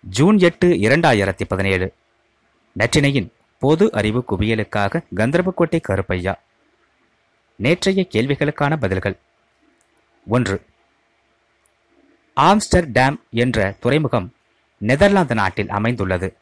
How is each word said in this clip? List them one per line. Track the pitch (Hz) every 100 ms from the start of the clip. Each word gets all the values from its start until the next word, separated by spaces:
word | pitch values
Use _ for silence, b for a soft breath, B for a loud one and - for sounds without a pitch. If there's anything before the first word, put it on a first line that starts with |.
ஜூன் | - 95 160 214
எட்டு, | 175 - 175
இரண்டாயிரத்தி | 165 104 143 170 113 98 95 95
பதினேழு. | 95 98 92 92 _ _ _ _ _ _ _ _ -
நற்றினையின் | 113 - 143 139 92 _ _ _
பொது | 139 160 214
அறிவு | 113 104 113 123
குவியலுக்காக | 92 107 110 104 104 101 165 - 90
கந்தர்போட்டை | 113 165 180 180 165 165
கருப்பையா. | - 95 - 92 90 92 _ _ _ _ _ _ _ _ _ _ _ _
நேற்றைய | 113 175 - 190 185
கேள்விகளுக்கான | - 131 143 147 147 143 156
பதில்கள். | 110 92 98 95 _ _ _ _ _ _ _ _ _ _ -
ஒன்று, | 113 110 98 _ _ _ _ _ _ _ _ _ _ _ _ _ _ _ _ _ -
ஆம்ஸ்டர்டாம் | 151 208 - 208 160 117 131 143 _
என்ற | 117 123 113 95 98
துறைமுகம் | 120 143 147 123 90 _ _ _ _ _
நெதர்லாந்து | 104 139 202 196 151
நாட்டில் | 113 95 - 101
அமைந்துள்ளது. | 101 110 120 95 92 95 -